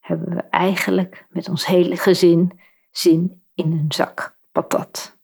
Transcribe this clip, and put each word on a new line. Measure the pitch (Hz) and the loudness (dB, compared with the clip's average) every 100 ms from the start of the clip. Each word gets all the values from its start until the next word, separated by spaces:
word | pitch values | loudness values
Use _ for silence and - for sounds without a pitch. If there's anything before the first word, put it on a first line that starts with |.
| - | -6
hebben | 170 170 175 | -6 -6 -8
we | - | -4
eigenlijk | - 185 185 - 185 185 - _ | -2 0 -2 -2 -2 -2 -8 _
met | 170 165 | -10 -6
ons | 170 - | -6 0
hele | 180 175 175 | 2 2 0
gezin | - 180 175 170 180 - _ _ _ | 0 4 4 4 2 -2 _ _ _
zin | - 180 165 180 - _ - | -2 2 4 2 -6 _ -6
in | 160 | -2
een | 165 151 | 0 -2
zak | - - - - _ _ | -2 -4 -6 -12 _ _
patat. | - - - - - - _ | -6 -2 -4 -6 -14 -16 _